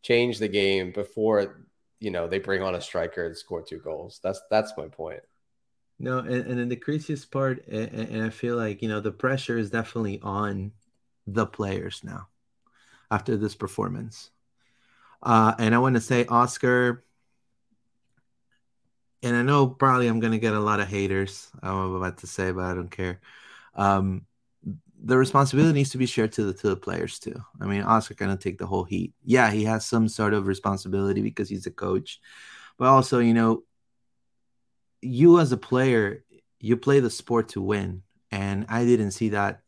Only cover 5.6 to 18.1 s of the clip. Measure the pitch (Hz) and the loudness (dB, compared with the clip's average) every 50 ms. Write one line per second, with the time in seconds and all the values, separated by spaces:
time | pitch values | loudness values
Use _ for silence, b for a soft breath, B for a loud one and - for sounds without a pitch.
5.6 | _ _ _ _ _ _ _ _ 127 123 127 127 123 - 127 123 - - 123 123 | _ _ _ _ _ _ _ _ -6 -4 -4 -4 -4 -4 -4 -4 -4 -4 -4 -4
6.6 | 120 123 123 123 - - 147 151 151 - 156 139 - _ - 139 135 135 127 127 | -4 -4 -6 -6 -6 -6 -6 -6 -6 -8 -10 -10 -10 _ -4 -2 -2 -2 -2 -4
7.6 | - - 110 107 110 117 - 110 110 113 110 110 110 113 113 - - 120 120 120 | -8 -10 -8 -8 -8 -6 -8 -10 -8 -6 -6 -4 -4 -6 -6 -6 -6 -4 -4 -2
8.6 | 113 107 101 - - 110 107 107 101 107 92 - - 127 135 131 - - 120 117 | -4 -4 -6 -6 -6 -4 -4 -4 -4 -6 -6 -2 -2 -2 -2 -2 -4 -4 -4 -4
9.6 | 110 101 - 113 113 - - 117 110 101 98 - - 101 98 101 104 104 101 98 | -2 -2 -4 -4 -4 -4 -6 -6 -4 -4 -6 -6 -8 -6 -4 -2 -2 -4 -4 -6
10.6 | 95 101 - _ _ _ _ _ _ _ _ _ _ 104 98 113 110 110 - - | -8 -10 -12 _ _ _ _ _ _ _ _ _ _ -4 -2 -2 -2 -2 -2 -6
11.6 | 107 98 95 92 90 92 - - - - 90 92 95 _ _ _ _ _ _ _ | -4 -4 -4 -6 -6 -8 -12 -14 -14 -14 -14 -14 -16 _ _ _ _ _ _ _
12.6 | _ b b b b b b b b b 107 104 104 - 120 104 104 104 - _ | _ b b b b b b b b b -4 -4 -2 -2 -2 -2 -2 -4 -4 _
13.6 | 104 95 - - 104 95 92 101 117 113 - - - - _ _ _ _ _ b | -10 -8 -6 -6 -6 -6 -6 -8 -10 -12 -14 -18 -20 -20 _ _ _ _ _ b
14.6 | b b b b b b b b b b b b - 117 117 113 110 110 113 - | b b b b b b b b b b b b 0 4 4 6 6 4 2 2
15.6 | 117 110 117 120 127 131 127 117 110 - 131 120 120 - 120 120 123 127 - - | 2 2 4 4 4 4 2 0 0 0 0 0 2 2 4 2 2 2 0 -2
16.6 | - 127 123 123 123 123 120 127 _ _ _ _ _ _ _ _ _ _ _ _ | 0 2 2 4 2 2 -2 -4 _ _ _ _ _ _ _ _ _ _ _ _
17.6 | _ _ _ _ _ _ _ _ _ _ | _ _ _ _ _ _ _ _ _ _